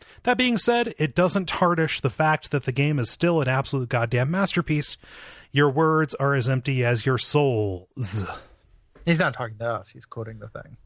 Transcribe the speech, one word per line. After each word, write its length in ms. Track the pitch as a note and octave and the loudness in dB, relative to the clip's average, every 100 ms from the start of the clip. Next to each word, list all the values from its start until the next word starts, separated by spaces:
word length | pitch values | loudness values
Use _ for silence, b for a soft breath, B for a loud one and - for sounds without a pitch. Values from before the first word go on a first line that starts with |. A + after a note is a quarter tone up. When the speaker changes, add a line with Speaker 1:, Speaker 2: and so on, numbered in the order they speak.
| B B | B B
Speaker 1:
That 160 | A#3+ A#3+ | 0 2
being 180 | B3 A#3 | 2 2
said, 380 | - A#3 A#3+ - | 2 2 0 -2
it 180 | D#3 | 0
doesn't 320 | F3 F3+ G3 F3 | 2 2 2 -2
tarnish 540 | - F3 E3 D#3 - | 0 2 2 0 0
the 80 | C3 | -4
fact 420 | - D#3 D#3 - | 0 0 0 -2
that 140 | C#3 | -2
the 80 | - | -2
game 260 | B2 C#3+ D3 | 0 0 0
is 120 | A#2 | -2
still 320 | - E3+ E3 | 0 2 2
an 60 | B2+ | 2
absolute 420 | C3 - C#3 A#2+ | 0 -2 -4 -2
goddamn 400 | B2 A#2 A#2+ C3+ | -2 0 0 0
masterpiece. 680 | F#3 G3 F3+ - D3+ - - B B B B B | 0 0 0 0 -2 -2 -8 B B B B B
Your 160 | C#3 D3 | 2 4
words 460 | C3+ D#3+ D#3 D3+ | 4 2 2 0
are 180 | - C#3 | 0 0
as 140 | C#3 A#2+ | 2 2
empty 340 | C3 C#3 B2+ | 0 0 0
as 200 | A#2+ A#2+ | 2 2
your 140 | C3+ B2+ | 0 0
souls." 1080 | - D3 C#3+ A2+ G#2 F2+ - - G2+ G#2 F2+ B B B _ - _ - | 2 2 2 2 -2 -4 -10 -10 -6 -6 -6 B B B _ -20 _ -4
Speaker 2:
He's 140 | E3+ E3 | 0 2
not 160 | D#3+ | 2
talking 240 | B2+ A#2 A2 | -2 -8 -6
to 80 | A#2 | -6
us. 240 | A2 - | -6 -8
He's 160 | C3 - | -20 -16
quoting 320 | A#2 A2 A2 | -12 -12 -12
the 100 | A2+ | -16
thing. 280 | - - - | -16 -18 -6